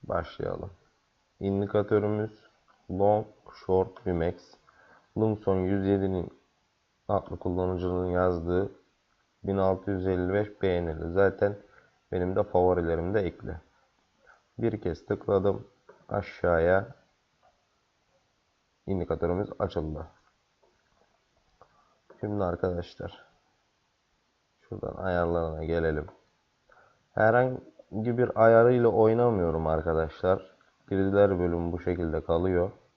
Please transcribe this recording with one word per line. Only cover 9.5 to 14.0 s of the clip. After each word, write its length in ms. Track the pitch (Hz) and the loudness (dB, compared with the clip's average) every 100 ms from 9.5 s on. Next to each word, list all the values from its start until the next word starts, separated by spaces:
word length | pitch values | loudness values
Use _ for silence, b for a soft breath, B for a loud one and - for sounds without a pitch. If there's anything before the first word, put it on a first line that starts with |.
| 98 | 0
altı 340 | 95 95 95 | 2 0 -2
yüz 160 | 98 92 | -2 0
elli 260 | 92 90 | 0 0
beş 300 | 98 104 104 | 0 -2 -2
beğenili. 500 | 95 87 85 78 82 | -2 0 -2 -6 -4
Zaten 440 | 87 98 92 101 101 - b b b _ | 2 2 2 -2 -2 -14 b b b _
benim 240 | 95 90 95 | -4 -2 -2
de 60 | |
favorilerimde 760 | 104 92 90 90 82 82 85 107 | 0 2 4 2 0 -2 0 -2
ekli. 360 | 92 - - 85 _ _ _ _ | -2 -6 -12 -14 _ _ _ _